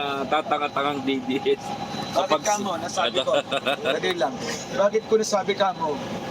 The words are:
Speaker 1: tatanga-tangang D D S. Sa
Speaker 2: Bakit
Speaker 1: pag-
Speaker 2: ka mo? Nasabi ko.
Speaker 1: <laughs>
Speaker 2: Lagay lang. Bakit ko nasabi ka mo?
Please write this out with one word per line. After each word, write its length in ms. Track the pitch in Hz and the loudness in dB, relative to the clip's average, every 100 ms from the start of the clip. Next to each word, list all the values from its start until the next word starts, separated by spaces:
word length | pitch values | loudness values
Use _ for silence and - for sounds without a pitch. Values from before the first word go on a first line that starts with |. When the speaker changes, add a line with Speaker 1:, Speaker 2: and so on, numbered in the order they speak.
| 143 139 131 | 0 -2 0
Speaker 1:
tatanga-tangang 720 | 156 151 147 147 143 143 143 | 0 2 0 0 0 0 0
D 220 | 131 135 | 0 -2
D 160 | 123 123 131 139 | 0 0 2 2
S. 80 | - - - - - | 0 -6 -6 -6 -2
Sa 100 | - | 0
Speaker 2:
Bakit 80 | - | 2
Speaker 1:
pag- 160 | 156 151 | 2 2
Speaker 2:
ka 80 | 208 | 0
mo? 100 | 202 165 | 0 -4
Nasabi 400 | 165 - 170 135 | -4 -2 0 0
ko. 80 | 147 147 - 139 | 2 2 2 -2
Speaker 1:
<laughs> 340 | 127 143 127 151 | 0 0 0 0
Speaker 2:
Lagay 180 | 185 | 0
lang. 220 | 175 147 123 117 - - - | 0 -2 -2 -6 -6 -4 2
Bakit 260 | 202 214 - | 2 2 2
ko 100 | 220 | 2
nasabi 380 | 214 202 180 196 | 4 0 2 2
ka 160 | 196 | 2
mo? 220 | 170 160 135 117 - - | 0 -2 -2 -6 -8 -6